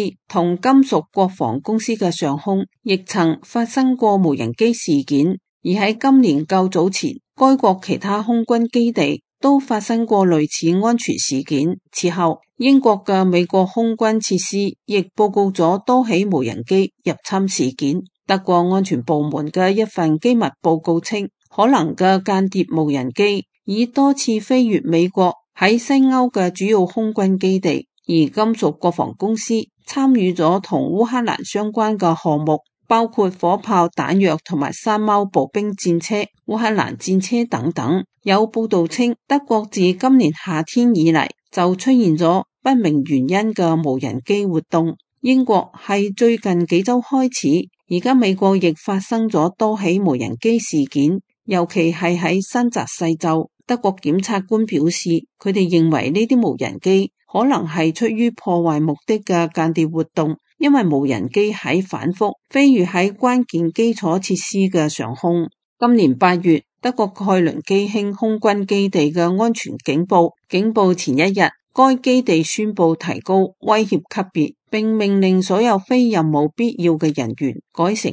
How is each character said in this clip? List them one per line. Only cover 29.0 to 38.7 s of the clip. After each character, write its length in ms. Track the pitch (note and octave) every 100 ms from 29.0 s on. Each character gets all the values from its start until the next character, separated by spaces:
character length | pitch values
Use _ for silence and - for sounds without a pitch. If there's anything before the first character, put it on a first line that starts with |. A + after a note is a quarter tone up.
| - A2+
公 180 | G3+ A3
司 180 | - A3+ G#3+ _
參 300 | - C#4 C4+
與 180 | B3 F#3
咗 280 | F3 D#3+ F#3+
同 220 | - D#3 C3+
烏 140 | F3+
克 120 | A#3 B3
蘭 200 | A3+ -
相 280 | F#3+ G#3 G#3+
關 260 | G#3+ G#3+ G#3
嘅 160 | F3+ D#3+
項 160 | F3 D3
目， 220 | D#3 D3+ - _ -
包 220 | A3+ A3+
括 200 | A3+ F#3+
火 280 | F#3 F3 G3
炮、 320 | G#3 F#3+ E3+
彈 320 | - C#3 F#3+
藥 180 | F#3+ D#3
同 160 | - F3+
埋 120 | C#3+
山 280 | - A#3 G#3+
貓 240 | G#3+ G3+
步 240 | G3+ - -
兵 240 | G#3 G#3
戰 280 | G3+ F3+ E3+
車、 160 | - G#3 G3+ _ -
烏 100 | G#3+
克 140 | A3+
蘭 260 | G#3 A2+ A#2+
戰 240 | - F#3+
車 240 | F#3+ A#3+ A#3
等 260 | B2 B2+
等。 320 | E3 A#2+ F#3 F#3+ _
有 260 | - G3 A3
報 200 | A3+
道 180 | A3+